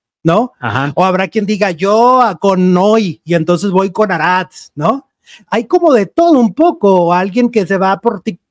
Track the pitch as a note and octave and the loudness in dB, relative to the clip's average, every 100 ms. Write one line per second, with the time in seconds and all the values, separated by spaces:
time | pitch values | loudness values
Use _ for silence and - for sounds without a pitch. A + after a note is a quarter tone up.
0 | _ _ E3 F#3+ B3 - A#2 B2 C#3+ D#3+ | _ _ 0 0 -2 -6 -6 -4 -4 0
1 | F#3 F3+ F#3+ A3 G3+ G3+ G3+ D#3 G3 A3 | 0 0 -2 -4 -4 -2 -2 -2 0 2
2 | B3 B3+ A3+ E3 G3 F#3 F#3 F3+ G#3 A3+ | 4 4 2 0 0 2 2 2 2 2
3 | F#3+ - D#3 E3+ D#3+ F3 G3+ F3+ G3 F#3 | 0 -6 -4 -2 0 -2 0 -2 -2 -2
4 | G#3 E3 E3 F#3 F3+ - - C#3 E3+ C#4 | -2 -2 0 -2 -4 -14 -18 -4 -2 -2
5 | - _ _ - - A3+ A#3+ F4 E4+ A#3 | -8 _ _ -20 -6 -6 -2 0 2 2
6 | F#3+ - E4+ C#4 A3+ A#3 E4+ - G3+ F#3 | 0 0 2 4 2 2 0 2 2 2
7 | E3+ F3 F#3+ A#3+ A#3+ A3+ F3+ F#3+ F#3+ F#3+ | 2 0 -2 -2 -2 -2 -2 0 0 0
8 | A#3 G3+ A3 F3 _ | -2 -4 -10 -12 _